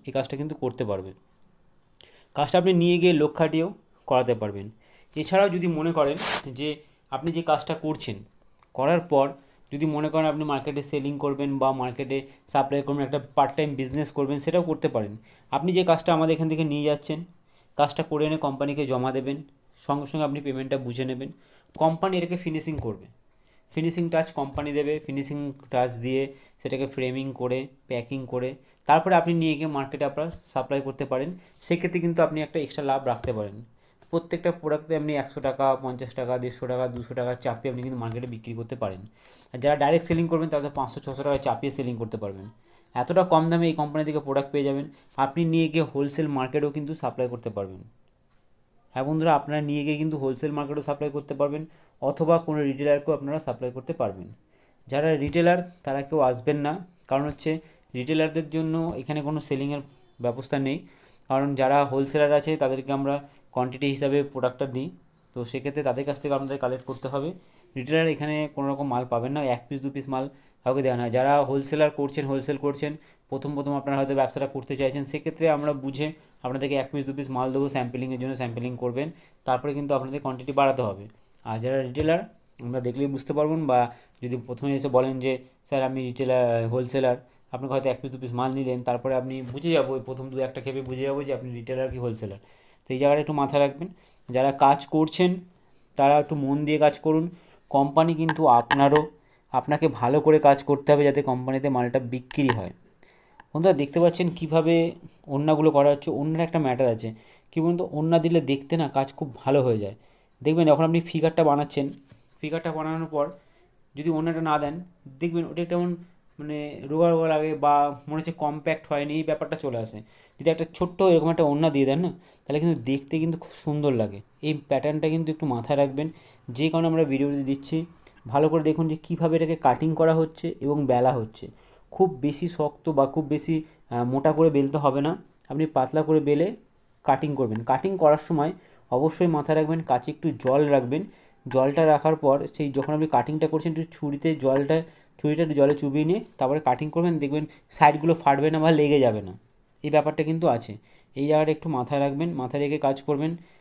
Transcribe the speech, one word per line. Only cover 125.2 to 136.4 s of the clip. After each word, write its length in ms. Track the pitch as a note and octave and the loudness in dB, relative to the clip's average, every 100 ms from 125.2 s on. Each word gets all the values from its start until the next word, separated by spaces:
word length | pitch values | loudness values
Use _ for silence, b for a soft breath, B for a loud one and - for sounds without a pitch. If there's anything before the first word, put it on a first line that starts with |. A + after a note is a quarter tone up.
| D#3 | -2
একটু 140 | D#3 D3+ | -2 -2
মাথায় 320 | A#2+ A2+ C#3+ | -2 0 2
রাখবেন, 300 | C#3 C3+ D#3 B B B B | 2 0 -6 B B B B
যে 220 | A#2+ D#3+ | -2 0
কারণে 160 | E3 E3 | 2 2
আমরা 160 | D#3+ | 4
ভিডিওতে 380 | D3+ C3+ C#3+ C#3+ | 2 2 0 0
দিচ্ছি। 440 | C3+ C#3 - D#3+ E3 b b b A#2 | -2 -4 -2 -4 -6 b b b -2
ভালো 220 | C#3 D#3 | 2 4
করে 140 | D#3+ | 4
দেখুন 260 | D3+ D#3+ D#3+ | 2 2 0
যে 80 | D#3 | -2
কীভাবে 400 | - E3+ E3 D#3+ | -4 0 2 2
এটাকে 200 | D#3+ D#3+ | 0 2
কাটিং 380 | C3+ A#2+ D#3+ | 2 4 2
করা 200 | D#3+ D#3+ | 4 4
হচ্ছে 400 | D#3+ D#3+ - - - | 4 0 -4 -8 -4
এবং 260 | C#3 D3 C3+ | -2 0 2
বেলা 260 | B2 B2+ | 4 4
হচ্ছে। 360 | C3 A2 - - - b b b | 2 -4 -10 -18 -20 b b b
খুব 180 | - F#3+ | 2 2
বেশি 340 | C3 C#3+ C#3+ F3 | 2 -4 -2 -4
শক্ত 400 | F3 D3 - - | -2 -4 -4 -2
বা 180 | C#3+ C3+ | 2 2
খুব 180 | D#3+ | 2
বেশি, 380 | C#3+ D3+ D3+ D#3+ D#3 B - | -2 -2 0 -2 -4 B -6
আহ, 140 | A#2+ | -2
মোটা 280 | A#2+ C3 D#3 | 0 2 2
করে 180 | D3 E3 | 4 4
বেলতে 280 | C#3+ C#3 D3+ | 4 2 2
হবে 220 | C#3+ C3+ | 0 0
না, 220 | D3 F#3 - _ - | -2 -4 -10 _ -8
আপনি 180 | C#3+ D#3 | -4 0
পাতলা 360 | C#3 C3 D#3 | 0 0 0
করে 180 | D3+ D#3 | 2 2
বেলে 360 | C#3+ D3 | 4 2